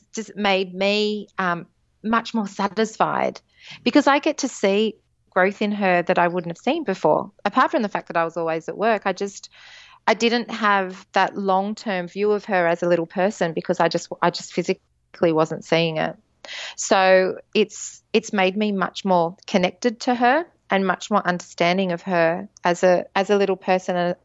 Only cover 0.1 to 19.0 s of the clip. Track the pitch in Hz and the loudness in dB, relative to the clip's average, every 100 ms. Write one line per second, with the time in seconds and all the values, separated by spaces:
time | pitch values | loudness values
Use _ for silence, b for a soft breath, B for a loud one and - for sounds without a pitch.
0.1 | - 208 190 202 190 185 180 196 208 214 | -12 -10 -2 0 0 -2 -2 0 0 0
1.1 | 208 196 - 185 170 - _ _ _ 214 | -4 -8 -4 -4 -4 -8 _ _ _ -2
2.1 | 226 233 226 196 - 196 - 220 - 160 | -2 -2 -6 -6 -4 -4 -2 -2 0 -2
3.1 | 135 65 - _ B B B 247 294 277 | 0 -4 -6 _ B B B 2 4 4
4.1 | 285 311 294 269 - 202 196 220 - _ | 2 0 -2 -4 -2 0 2 0 -4 _
5.1 | _ _ 190 185 208 208 208 190 175 175 | _ _ 0 0 0 -4 0 2 2 2
6.1 | 180 175 180 170 170 - 330 285 185 156 | 2 2 0 -6 -6 -4 -2 -4 0 2
7.1 | 151 - _ 202 254 302 294 208 175 - | 2 -2 _ -2 2 2 0 -2 -4 -4
8.1 | 175 165 170 165 160 160 170 220 208 202 | -2 -2 -2 -4 -4 -6 -2 0 0 -2
9.1 | 190 202 - - B B B B B - | -4 -6 -10 -20 B B B B B -2
10.1 | 220 233 240 233 226 214 202 185 185 - | 2 2 0 -4 -2 2 2 0 -8 -4
11.1 | 196 190 - 196 190 202 220 233 185 175 | 0 0 0 0 0 -2 -6 -6 -6 -6
12.1 | 190 208 208 208 185 170 170 175 175 165 | -2 0 0 0 0 2 0 0 0 0
13.1 | 196 190 - 170 160 - 175 170 170 - | -2 -2 0 -4 -4 -2 0 0 0 -8
14.1 | - 175 170 - - 175 185 _ _ _ | -2 -2 -2 -6 -6 -4 -4 _ _ _
15.1 | - 175 156 160 - - 165 165 156 160 | -2 0 2 0 -4 -2 0 0 -2 -4
16.1 | - _ _ - B B B - 202 190 | -6 _ _ -16 B B B 0 4 6
17.1 | 190 185 - - 220 202 - - - _ | 6 4 -4 -2 0 0 -4 -16 -18 _
18.1 | 220 - 208 185 196 214 196 180 - | -2 0 0 2 2 -2 -2 -4 -4